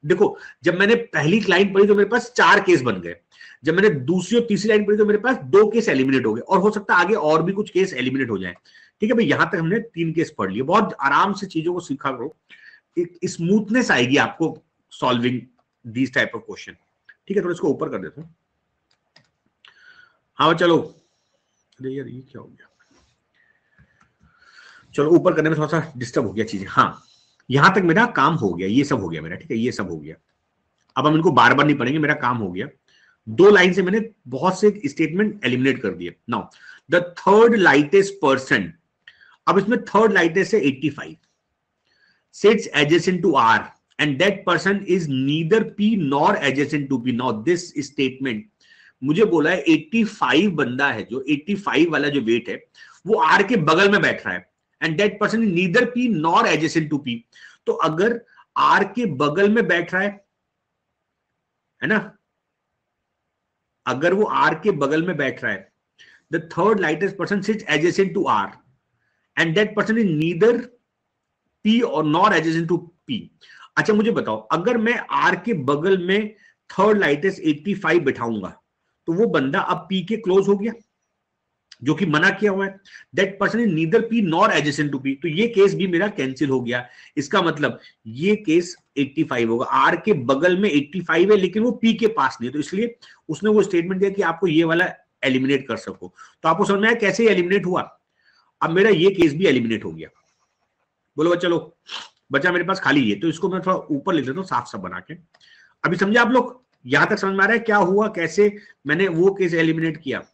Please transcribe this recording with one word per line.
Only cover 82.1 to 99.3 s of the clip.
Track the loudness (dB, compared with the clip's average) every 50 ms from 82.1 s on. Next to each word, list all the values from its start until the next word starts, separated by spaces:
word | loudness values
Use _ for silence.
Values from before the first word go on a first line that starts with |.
| 0 2 2 2
किया | 0 2 0 -2
हुआ | 0 0 -4
है। | -6 -8 -12 _ -20 -20 -20 -20 _ -2
That | -2 -2 -2 -2 -4 -4
person | -2 0 0 0 0
is | 0
neither | 0 -2 2 2 0 0 0 -2
P | 0 0 0
nor | 2 2 2 2
adjacent | 2 0 0 -2 -2 -2 -4 -4
to | -4 -6 -6
P। | -6 -6 -4
तो | -6 -6
ये | -2 -2 -2 0
case | 4 4 4 4 4
भी | 0 -2 -2
मेरा | 0 0 -2 -2
cancel | -2 -4 -6 -6 -4 -4 -2 0
हो | 0 -2
गया। | -2 -4 -6 -6 -8 -10 -20 -20 -20 -12 _ -8
इसका | -6 0 0 0
मतलब | 2 0 -2 0 -2 -4 -4 -6 -14 -20 _ _ _ -16
ये | -10 -4 0 0 0
case | 0 0 0 0 0 0 -2 -12 _ _ _ _ -4
एटी | -4 -4 -2 -4 -4
फ़ाइव | -2 -2 -2 0 0
होगा, | 0 -2 -2 -2 0 2 2 2
R | 0 0 0
के | 0 0
बगल | 0 2 -2 0 2 2 2 2 2
में | 0 2
एटी | 2 0 0 0 -8 -10
फ़ाइव | -4 -2 2 2 4 4
है, | 4 4
लेकिन | 2 0 -2 0 -2
वो | -2 -2 0 0
P | 0 0 2
के | 0 0
पास | 0 0 -2 -2 -2 -4
नहीं | -10 -8
है, | -6
तो | -6
इसलिए | -8 -6 -4 -4 -4 -4 -6 _ -20 -20 -20 _ _ -10
उसने | -10 -4 0 2
वो | 4 4 2
statement | 2 0 -2 -2 -2 -2 -2
दिया | -2 -2
कि | 0 -2
आपको | -2 -2 -2 -2 -2 0
ये | 2 2 2
वाला | 2 2 0 0 -2 -4 -12 _ _ _ _ -2
eliminate | 0 0 0 0 0 0 -2 -2 -4
कर | -8 -8
सको। | -8 -12 -14 -14 -18 -20 _ _ -20 -20 _ _ 0
तो | 0
आपको | 0 0 0
समझ | 0 0 0
में | 2 0
आया | 0
कैसे | 2 0 -2 0 2 2 2
eliminate | 4 2 0 0 0 -2 -2
हुआ? | -2 -4 -4 -6 -8 -14 _ _ _ _ _ _ _ _ _ _ _ _ _
अब | -4 0
मेरा | 2 4 4 4
ये | 4 4 4 2
case | 4 4 2 2